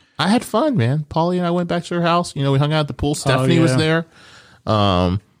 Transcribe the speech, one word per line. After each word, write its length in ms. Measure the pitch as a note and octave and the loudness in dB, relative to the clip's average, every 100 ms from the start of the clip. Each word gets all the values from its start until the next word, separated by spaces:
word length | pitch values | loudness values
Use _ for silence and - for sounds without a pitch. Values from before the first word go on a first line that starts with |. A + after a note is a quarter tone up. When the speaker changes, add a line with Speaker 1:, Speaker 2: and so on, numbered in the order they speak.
| _ - | _ -6
Speaker 1:
I 120 | E3 | 0
had 140 | A#3+ | 0
fun, 340 | - D#4+ D#4 A3 | 0 -2 0 0
man. 280 | A#2 D3+ D3+ | 0 -2 -4
Pauly 280 | E3 F3 F3+ | -2 -2 0
and 80 | F3 | -2
I 60 | |
went 180 | F3 F3 | -2 -2
back 140 | F3 - | -4 -4
to 100 | F3 | -2
her 60 | |
house. 340 | E3+ F3 F3 D3+ | 0 0 -2 -4
You 60 | |
know, 80 | C#3 | 0
we 60 | C#3 | 0
hung 140 | D3 | 0
out 80 | D#3 | 0
at 60 | D3 | -2
the 80 | - | -4
pool. 180 | C#3+ | -4
Stephanie 460 | D3+ C3+ C3 C3 E3 | -2 0 0 2 4
was 120 | D#3+ | 4
Speaker 2:
Oh, 80 | D#3 | 2
yeah. 220 | D#3 E3 E3 - - - - - - | 2 0 -2 -16 -20 -20 -20 -18 -2
Speaker 1:
there. 80 | |
Um, 480 | G#2+ G2+ F2+ F2+ G2 _ _ | 0 2 2 2 0 _ _